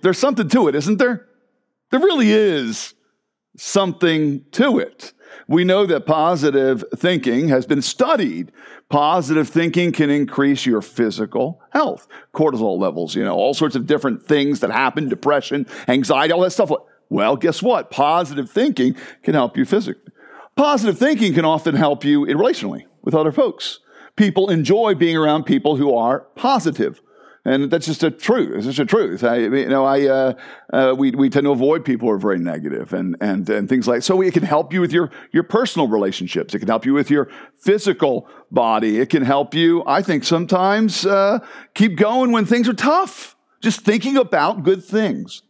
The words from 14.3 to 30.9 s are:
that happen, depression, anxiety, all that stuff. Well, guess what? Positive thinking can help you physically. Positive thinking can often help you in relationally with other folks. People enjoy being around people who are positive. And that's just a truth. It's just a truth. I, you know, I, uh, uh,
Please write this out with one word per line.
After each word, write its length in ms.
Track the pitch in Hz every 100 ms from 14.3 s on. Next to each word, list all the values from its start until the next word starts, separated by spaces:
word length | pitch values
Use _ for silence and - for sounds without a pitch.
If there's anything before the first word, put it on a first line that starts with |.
| 147 143 135
that 100 | 113
happen, 380 | 110 135 156 143
depression, 580 | - 139 147 - 143 - - -
anxiety, 440 | 127 113 135 156
all 80 | 170
that 120 | 185
stuff. 180 | - - 151 - _ -
Well, 260 | 98 107 135
guess 260 | 170 -
what? 280 | 226 208 -
Positive 600 | - 143 170 151 143 127
thinking 460 | - 277 - 127 127 - -
can 120 | -
help 240 | 156 123 -
you 80 | 131
physically. 460 | 202 190 - - - - - - -
Positive 400 | 294 277 214 175
thinking 360 | 269 262 208
can 100 | 151
often 300 | 160 156 165
help 300 | 143 151 143
you 200 | 143 147
in 140 | 135 143
relationally 460 | 233 - 98 71 - _
with 120 | 127
other 180 | 156 156
folks. 480 | 151 247 - - - _ - - -
People 320 | 208 180 196
enjoy 460 | 165 147 202 220
being 220 | 165 170 160
around 280 | 156 151
people 320 | - 135 151 139
who 180 | 143
are 260 | 120 113 139 - -
positive. 680 | 247 269 160 135 82 - _ _ - _
And 280 | - 135 143
that's 140 | 165 160
just 180 | 151
a 60 | 160
truth. 420 | - - 240 80
It's 120 | 62 117
just 120 | 131
a 80 | 135
truth. 380 | 226 143 92
I, 140 | 120 120
you 300 | 110 135 -
know, 160 | 135
I, 220 | 135 139 139
uh, 280 | 135 131 127 - - -
uh, 220 | 135 131